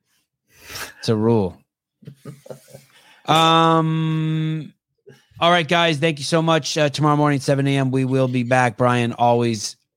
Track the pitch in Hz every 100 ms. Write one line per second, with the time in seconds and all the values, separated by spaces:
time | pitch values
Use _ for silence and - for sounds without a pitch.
0 | _ _ _ _ _ _ - - - -
1 | - 110 110 117 95 85 _ _ _ _
2 | - - - - - 123 - - _ _
3 | _ _ - 156 160 165 165 165 160 160
4 | 160 160 156 156 156 160 143 - _ _
5 | - - _ - 165 175 156 175 170 151
6 | 165 147 135 165 160 160 139 160 147 135
7 | 151 147 147 143 - 139 139 139 135 131
8 | 131 131 131 127 120 127 123 107 123 120
9 | 120 - 120 120 120 110 - - _